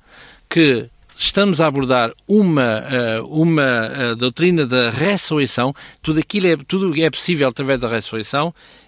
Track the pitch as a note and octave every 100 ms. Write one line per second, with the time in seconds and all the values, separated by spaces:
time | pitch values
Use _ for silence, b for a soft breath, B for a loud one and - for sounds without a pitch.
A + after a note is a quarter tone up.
0 | B B B B B E3+ D#3 A#2+ A#2 _
1 | _ - - - G3+ D#3 D#3+ C#3 C3 B2+
2 | A#2 - - G#3 G3 D3+ A#2+ A2 - B2+
3 | A#2+ A2+ A#2 D#3 E3 D#3+ C3+ A#2+ A2+ C3+
4 | B2 A#2 B2 A#2+ F3 F3 C3+ B2+ A#2 A2+
5 | E3 G3 - D#3 C3+ - B2 C#3+ B B
6 | - D#3 D3+ G#3 F#3 D#3 C#3 F#3+ F#3+ D3
7 | D#3+ C3 - E3 C3+ A#2 C3+ C3+ A#2+ A2+
8 | - A2+ G#2+ C#3 E3 - B B